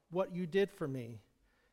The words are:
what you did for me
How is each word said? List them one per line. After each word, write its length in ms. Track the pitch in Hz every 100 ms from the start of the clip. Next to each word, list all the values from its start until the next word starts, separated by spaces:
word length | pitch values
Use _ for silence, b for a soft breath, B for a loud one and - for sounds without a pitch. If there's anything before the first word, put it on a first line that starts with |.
| _
what 240 | 165 190
you 120 | 180 180
did 240 | 190 196
for 180 | - 151
me 320 | 135 117 113 - _ _ _ _